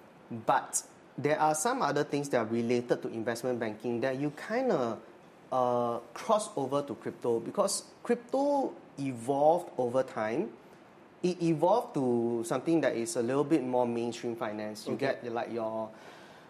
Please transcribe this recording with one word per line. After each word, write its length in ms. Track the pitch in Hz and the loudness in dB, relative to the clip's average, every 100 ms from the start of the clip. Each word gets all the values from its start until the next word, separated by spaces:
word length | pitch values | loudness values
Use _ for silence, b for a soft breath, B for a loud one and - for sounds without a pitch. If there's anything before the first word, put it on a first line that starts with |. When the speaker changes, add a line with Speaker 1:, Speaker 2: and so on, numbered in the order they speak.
| - - - | -20 -20 -12
Speaker 1:
But 500 | 117 117 135 - - - - - - | -4 2 2 0 -6 -6 -16 -16 -2
there 220 | 143 151 | 2 4
are 140 | 156 151 | 4 2
some 260 | 240 269 | 0 2
other 220 | 147 143 147 | 2 2 0
things 240 | 143 139 | -2 2
that 80 | 123 | 0
are 60 | 110 | 2
related 540 | 117 117 123 123 139 | 0 2 2 2 0
to 60 | 120 | -2
investment 500 | 113 110 117 127 123 | -4 -4 -2 -2 -2
banking 400 | 110 104 123 120 | -2 -4 -4 0
that 160 | 131 131 | 0 0
you 160 | 147 | -4
kinda, 680 | - - 233 262 165 117 107 - - - - - | -4 -4 0 2 2 0 -4 -10 -20 -20 -20 -2
uh, 480 | 131 123 120 120 117 - | 2 2 2 0 -2 -8
cross 360 | - - - - - | -6 2 2 2 -4
over 260 | 127 143 | -2 -2
to 120 | 143 107 | -2 -6
crypto, 440 | 120 110 127 117 | -8 -4 0 0
because 440 | - 208 196 - - - | 0 0 0 -2 -8 -6
crypto 680 | - 240 - 262 285 285 262 - - - | -2 -2 -2 -2 2 0 -2 -6 -14 -8
evolved 720 | 135 120 117 139 151 175 175 - | -6 -4 -2 4 6 6 2 -2
over 260 | 123 131 | 0 0
time. 460 | 131 120 107 127 226 - B B B - - - | 0 -2 0 0 -2 -8 B B B -20 -20 -4
It 180 | 180 180 | -2 2
evolved 500 | 170 151 175 233 240 151 | 2 4 4 4 2 -2
to 480 | 127 120 117 120 110 | 0 2 0 -2 -2
something 340 | 139 151 165 | -2 2 2
that 140 | 131 117 | 2 0
is 200 | 113 131 | -2 -2
a 40 | |
little 220 | 117 139 | 0 0
bit 200 | 143 160 | 2 2
more 220 | 127 123 123 | 2 2 2
mainstream 480 | 117 117 113 120 117 | 0 -2 -4 -6 -4
finance. 520 | 113 107 107 107 - | -6 -6 -8 -8 -6
You 60 | 123 | -2
Speaker 2:
Okay. 220 | - - | -2 -2
Speaker 1:
get, 120 | 120 | -4
like, 180 | 117 107 | -6 -4
your 380 | 117 110 110 107 B B B B B | -4 -4 -4 -6 B B B B B